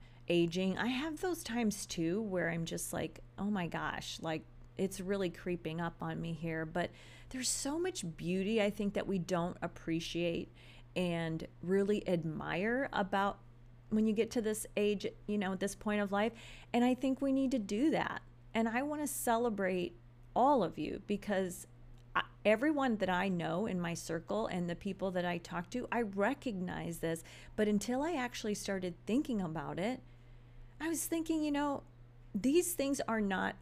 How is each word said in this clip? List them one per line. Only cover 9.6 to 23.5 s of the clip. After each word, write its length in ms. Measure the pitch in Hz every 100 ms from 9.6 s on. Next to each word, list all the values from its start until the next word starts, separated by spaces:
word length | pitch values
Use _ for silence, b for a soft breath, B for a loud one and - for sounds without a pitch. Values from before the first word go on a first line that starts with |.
appreciate 920 | 170 - - 165 - 165 175 170 - B B B B -
and 500 | 180 170 165 160 - -
really 440 | 170 196 202 208 -
admire 800 | 170 160 151 147 160 214 247 285
about 460 | - 196 196 196 - - - - - -
when 160 | 214 220
you 60 |
get 180 | 202 202
to 100 | 254
this 240 | 214 214 - 202
age, 300 | 208 202 - - -
you 100 | 208
know, 160 | 190
at 80 | 190
this 140 | 202
point 260 | - 214 208
of 120 | 202
life. 200 | 202 226 233 B B B
And 120 | 240
I 100 | 247
think 260 | 247 262 262
we 120 | 277
need 180 | 269 262
to 80 | 262
do 320 | 196 208 302
that. 320 | 180 - - - - -
And 140 | 220 226
I 140 | 233
wanna 240 | 294 302 294
celebrate 880 | - 247 226 240 202 185 185 175 - - - -
all 280 | - 262 277
of 160 | 165 -
you 240 | 151 - -
because 600 | 202 - 190 185 185 - - - - -
I, 80 | - - -
everyone 520 | 202 220 294 285 262 208
that 140 | 185
I 180 | 180 196
know 380 | 175 160